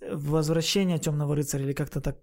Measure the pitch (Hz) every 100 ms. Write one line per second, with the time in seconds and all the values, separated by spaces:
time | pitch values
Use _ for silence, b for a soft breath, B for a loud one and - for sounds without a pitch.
0 | - 151 143 160 151 160 160 202 185 160
1 | 160 147 147 147 143 143 139 139 143 143
2 | - -